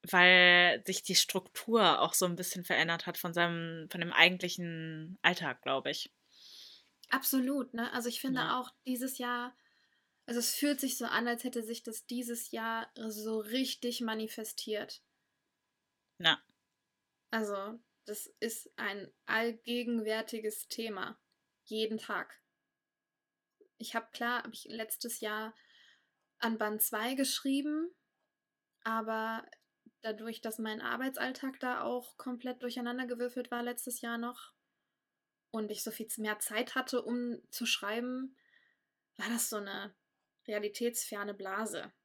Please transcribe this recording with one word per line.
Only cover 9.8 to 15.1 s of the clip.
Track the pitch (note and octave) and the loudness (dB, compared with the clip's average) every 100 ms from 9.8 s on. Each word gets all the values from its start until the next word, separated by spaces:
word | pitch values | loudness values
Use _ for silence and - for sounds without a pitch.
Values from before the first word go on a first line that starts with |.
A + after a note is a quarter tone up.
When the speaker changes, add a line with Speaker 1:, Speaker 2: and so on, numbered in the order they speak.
| _ _ _ _ - | _ _ _ _ -4
Speaker 2:
also | A#3+ | -2
es | A#3+ | 0
fühlt | - D4 C#4+ | 2 2 2
sich | C4+ - | 0 -2
so | |
an, | A#3 G#3 A#3+ | 0 0 2
als | A#3+ | 0
hätte | B3+ B3 | -2 -4
sich | A3 A#3 | -4 -8
das | - A3 - | -8 -12 -6
dieses | B3 A#3+ A#3 - | -6 -4 -6 -6
Jahr | A3+ A3+ A3+ A3+ - | -4 -2 -2 -4 -8
so | A3 G#3+ G#3+ A3 | -8 -6 -2 -2
richtig | G#3+ B3 C4 - A#3+ A#3+ | 0 0 0 0 -2 -2
manifestiert. | A#3 A3 A3 - A3 - - G#3 - - _ | -2 -2 -4 -6 -8 -8 -4 -4 -4 -12 _